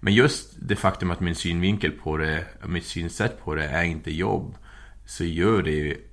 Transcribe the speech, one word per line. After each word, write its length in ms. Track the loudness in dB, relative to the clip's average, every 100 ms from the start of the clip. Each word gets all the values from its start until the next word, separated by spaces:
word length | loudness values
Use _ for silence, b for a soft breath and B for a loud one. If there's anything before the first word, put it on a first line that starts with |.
Men 140 | 6
just 360 | 6 6 4 -10 -12
det 200 | -2 2
faktum 340 | 2 2 -2
att 100 | 0
min 140 | -2
synvinkel 560 | 0 0 2 2 2 0
på 260 | -2 -4 -2
det, 280 | 0 -2 -4 -12 -6
mitt 200 | -6 -4
synsätt 580 | -6 -6 0 -2 -2
på 100 | -4
det 100 | -2
är 180 | 0 0
inte 280 | 0 -2 -6
jobb, 460 | -2 0 0 -4 -14 B B B B -16
så 180 | -4
gör 380 | -4 2 4 4
det 80 | 2
ju 260 | 0 -2 -4 -10